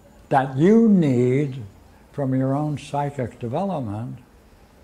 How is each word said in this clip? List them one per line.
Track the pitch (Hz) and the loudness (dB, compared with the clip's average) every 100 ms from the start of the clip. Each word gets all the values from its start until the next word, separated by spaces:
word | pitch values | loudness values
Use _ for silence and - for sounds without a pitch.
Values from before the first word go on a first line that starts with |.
| - - - | -20 -18 -2
that | 139 139 135 | 0 0 2
you | 170 226 226 | 4 6 6
need | 196 151 123 123 131 147 131 104 - - _ _ | 4 4 2 2 2 -2 -6 -14 -20 -20 _ _
from | - 135 | -6 -2
your | 131 131 | 0 0
own | 139 151 143 | -2 -4 -6
psychic | - 143 143 135 117 - | -6 -6 -6 -6 -8 -8
development | 120 143 196 165 113 104 123 131 - _ _ _ _ _ | -8 -6 -4 -6 -6 -8 -10 -14 -20 _ _ _ _ _